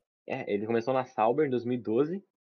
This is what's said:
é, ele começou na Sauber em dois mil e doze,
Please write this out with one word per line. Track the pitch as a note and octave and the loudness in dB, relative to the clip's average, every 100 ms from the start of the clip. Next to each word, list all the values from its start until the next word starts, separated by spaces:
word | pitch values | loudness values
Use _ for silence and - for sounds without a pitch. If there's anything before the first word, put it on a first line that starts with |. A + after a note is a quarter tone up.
| _ _ - | _ _ -8
é, | C3 - | -6 -2
ele | G2+ G#2+ | -2 0
começou | A#2 A2+ | 0 0
na | C3 B2+ | 0 -2
Sauber | - A2 C#3+ D3 | 2 2 2 0
em | |
dois | B2 | 0
mil | A#2 B2+ | -2 -4
e | |
doze, | G#2 A#2 D3+ F#3+ - _ | 0 2 2 -2 -10 _